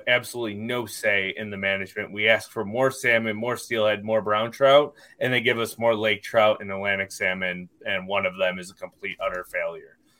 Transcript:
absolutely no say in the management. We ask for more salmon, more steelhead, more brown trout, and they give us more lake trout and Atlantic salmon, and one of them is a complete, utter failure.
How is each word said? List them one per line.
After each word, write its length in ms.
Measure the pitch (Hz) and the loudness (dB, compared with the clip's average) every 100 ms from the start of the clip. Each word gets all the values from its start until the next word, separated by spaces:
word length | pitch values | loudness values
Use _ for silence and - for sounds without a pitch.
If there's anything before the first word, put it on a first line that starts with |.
| - | 0
absolutely 480 | 123 117 120 113 101 | 0 0 -6 -6 -6
no 300 | 113 123 113 | -4 -4 -6
say 480 | - 110 101 95 - | -2 0 0 0 -6
in 120 | 107 | -8
the 80 | 98 | -4
management. 540 | 98 98 95 - 101 | -2 -2 -4 -8 -8
We 160 | 101 107 | 0 4
ask 240 | 110 - | 4 2
for 140 | 117 101 | -8 -4
more 240 | 117 131 | 0 0
salmon, 480 | 127 123 113 113 104 | 2 2 2 2 -2
more 180 | 120 120 | -4 -4
steelhead, 480 | - 117 107 104 | -4 0 2 0
more 180 | 107 110 | 0 -2
brown 300 | 101 107 113 | 0 -2 -2
trout, 440 | - 135 143 147 - - - | 2 6 8 6 -4 -18 -4
and 120 | 123 | 0
they 80 | 123 | 2
give 200 | 117 117 | 2 0
us 180 | 110 - | -2 0
more 180 | 117 110 | 2 2
lake 280 | 107 101 | 2 0
trout 380 | - 113 107 107 | 0 4 4 4
and 80 | 98 | -2
Atlantic 420 | 98 101 98 95 | -4 -2 -2 -2
salmon, 580 | - 95 92 92 90 90 _ 104 | -2 -2 -2 -4 -6 -10 _ -6
and 200 | 98 92 | -6 -2
one 180 | 98 95 | -2 -2
of 120 | 90 | 0
them 220 | 92 92 | -2 -2
is 100 | 90 | -10
a 40 | |
complete, 440 | - 110 _ 98 87 | -14 -16 _ -12 -6
utter 220 | 95 90 87 | -6 -6 -6
failure. 520 | 90 85 82 - _ _ | -6 -6 -8 -16 _ _